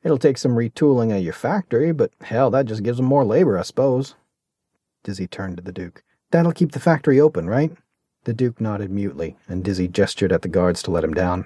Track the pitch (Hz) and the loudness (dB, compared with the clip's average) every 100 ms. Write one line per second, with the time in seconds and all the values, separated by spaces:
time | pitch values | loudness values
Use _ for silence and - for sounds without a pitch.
0 | 170 139 151 131 131 117 117 - 151 127 | 0 2 2 2 0 0 -2 2 2 4
1 | 113 101 87 - 123 196 - 120 160 156 | 2 0 -2 -4 -4 -4 0 0 0 0
2 | 110 _ - 113 131 127 123 110 107 120 | -2 _ -6 0 2 2 0 -2 -4 0
3 | 127 139 117 123 175 95 87 - 135 127 | 2 2 4 4 2 2 -2 0 2 0
4 | 135 _ _ _ _ _ _ _ _ _ | -2 _ _ _ _ _ _ _ _ _
5 | - 95 92 - 92 87 90 92 90 - | -12 -8 -8 -8 -10 -10 -12 -12 -14 -16
6 | _ _ _ 165 170 165 165 131 170 151 | _ _ _ 2 2 0 -2 0 0 2
7 | 151 135 156 120 82 117 160 - _ _ | 4 4 4 2 -2 0 -2 -4 _ _
8 | _ _ - 117 127 120 110 104 98 101 | _ _ -8 -2 -2 -2 -6 -4 -4 -4
9 | 101 69 82 - - 92 90 92 90 90 | -4 -6 -10 -10 -10 -6 -4 -2 -2 0
10 | 95 - 95 85 90 87 90 85 - 85 | 0 2 0 0 0 0 2 0 -2 -2
11 | 80 80 90 90 | 0 0 -2 -2